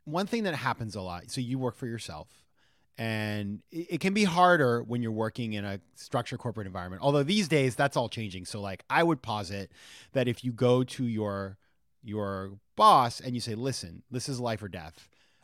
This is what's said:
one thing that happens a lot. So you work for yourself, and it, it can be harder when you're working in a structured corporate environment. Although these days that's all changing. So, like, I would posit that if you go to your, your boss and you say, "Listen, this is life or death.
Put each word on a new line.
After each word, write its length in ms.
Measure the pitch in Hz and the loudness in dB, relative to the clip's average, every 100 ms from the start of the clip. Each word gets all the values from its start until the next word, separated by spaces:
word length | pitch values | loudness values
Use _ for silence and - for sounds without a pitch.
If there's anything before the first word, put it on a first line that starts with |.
| - | -6
one 200 | 165 196 | -4 -2
thing 180 | 233 | -2
that 120 | 202 139 | -2 -2
happens 400 | 127 117 113 101 | -2 -4 -6 -8
a 60 | |
lot. 300 | 92 87 87 | -8 -10 -8
So 100 | - | -6
you 180 | 120 131 | -4 -2
work 160 | 127 - | -2 -4
for 100 | 123 | -8
yourself, 440 | 113 - 76 - _ _ _ _ _ _ - | -8 -10 -12 -16 _ _ _ _ _ _ -8
and 640 | 113 110 107 104 101 104 - | -4 -2 -2 -4 -6 -8 -10
it, 220 | 165 175 | -12 -6
it 60 | 170 | -2
can 120 | 190 | 0
be 120 | 202 202 | 2 2
harder 580 | 170 180 175 127 120 | 6 6 8 4 2
when 180 | 113 120 | 0 -2
you're 100 | 117 | -2
working 420 | 110 110 - 117 | -2 -2 -4 -4
in 100 | 104 | -4
a 160 | 101 98 - - | -4 -8 -10 -20
structured 440 | - 127 117 123 | -6 -4 -4 -6
corporate 280 | 123 110 95 | -6 -6 -8
environment. 340 | 92 90 92 | -8 -8 -2
Although 220 | 143 143 | 2 4
these 240 | 139 214 165 | 4 2 4
days 280 | 156 131 113 | 4 4 2
that's 200 | 139 147 | 2 2
all 140 | 117 | -2
changing. 360 | - 107 92 92 | -4 -8 -8 -10
So, 140 | 110 | -8
like, 240 | 101 92 - | -8 -8 0
I 140 | 143 | 4
would 180 | 170 151 | 4 2
posit 500 | - 107 90 98 95 - - - - | -2 -4 -4 -8 -10 -16 -20 -20 -4
that 160 | 135 123 | 0 0
if 160 | 117 | 0
you 80 | 127 | -4
go 320 | 117 123 127 | 2 4 4
to 220 | 127 - 123 | 2 -2 -2
your, 520 | 110 104 98 98 98 _ _ _ _ | -2 -2 -4 -6 -10 _ _ _ _
your 500 | 110 104 98 98 98 101 _ - | -8 -4 -4 -4 -8 -12 _ 6
boss 460 | 214 160 120 - | 8 10 6 0
and 140 | 131 123 | -6 -4
you 40 | |
say, 160 | 117 107 | -4 -4
"Listen, 480 | 135 123 87 85 - | -4 -4 -8 -14 -10
this 160 | 123 - | -8 -6
is 120 | 123 | -4
life 220 | 120 110 | -4 -4
or 60 | 101 | -6
death. 400 | 87 78 - - _ _ _ | -10 -12 -16 -20 _ _ _